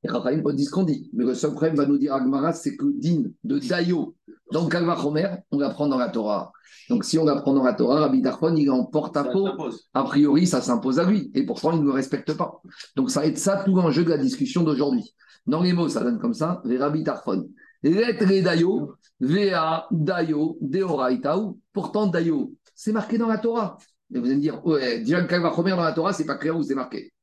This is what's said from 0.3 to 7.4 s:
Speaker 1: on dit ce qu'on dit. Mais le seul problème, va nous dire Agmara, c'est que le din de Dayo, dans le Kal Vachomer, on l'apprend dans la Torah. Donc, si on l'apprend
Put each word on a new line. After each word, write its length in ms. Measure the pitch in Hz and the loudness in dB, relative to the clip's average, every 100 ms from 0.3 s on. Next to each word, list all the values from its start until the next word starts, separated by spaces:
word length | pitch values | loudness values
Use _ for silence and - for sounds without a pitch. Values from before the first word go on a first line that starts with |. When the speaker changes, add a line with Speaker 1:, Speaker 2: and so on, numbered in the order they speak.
| 156 | 0
Speaker 1:
on 80 | 147 | 0
dit 120 | 139 | -2
ce 60 | 143 | -2
qu'on 120 | - | 0
dit. 260 | 180 135 - | 0 -2 -4
Mais 120 | 113 | -2
le 100 | 123 | -2
seul 180 | 123 151 | 0 -2
problème, 240 | - 160 147 | 0 0 2
va 100 | 143 | 2
nous 120 | 143 | 2
dire 160 | 143 | 0
Agmara, 380 | 135 127 135 156 | 0 0 0 0
c'est 240 | 165 139 - | -2 -6 -2
que 80 | |
le 80 | 143 | -2
din 300 | - 165 165 117 - | 0 0 0 -2 -6
de 140 | - 139 | -4 -4
Dayo, 560 | - 180 175 170 - - _ - _ | -2 -2 0 0 -4 -10 _ -20 _
dans 120 | 160 | -2
le 40 | 160 | 0
Kal 140 | 170 | 0
Vachomer, 440 | 170 170 143 156 185 180 _ | 0 0 -2 0 -2 -4 _
on 80 | 143 | -2
l'apprend 300 | 139 - 147 | -2 -2 -2
dans 100 | 131 | 0
la 100 | 117 | -2
Torah. 440 | 113 104 101 - _ _ - - | -2 -2 -4 -6 _ _ -20 -2
Donc, 160 | 120 | -2
si 140 | - 160 | 0 2
on 60 | |
l'apprend 280 | 156 139 | 2 2